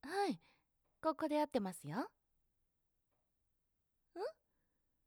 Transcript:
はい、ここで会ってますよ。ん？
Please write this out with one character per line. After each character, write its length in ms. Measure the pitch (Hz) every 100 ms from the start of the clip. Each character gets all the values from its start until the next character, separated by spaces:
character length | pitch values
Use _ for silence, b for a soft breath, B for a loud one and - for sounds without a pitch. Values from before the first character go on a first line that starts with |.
は 260 | 277 381 403
い、 120 | 196 b b b _ _ _
こ 140 | 320 311
こ 100 | 311
で 120 | 294
会 60 |
っ 40 | 302
て 100 | 262
ま 140 | 196
す 160 | 185 143
よ。 100 | 170
ん？ 100 | 370 _ _ _ _ _ _ _ _ _ _ _ _ _ _ _ _ _ _ _ _ 339 440 - _ _ _ _ _ _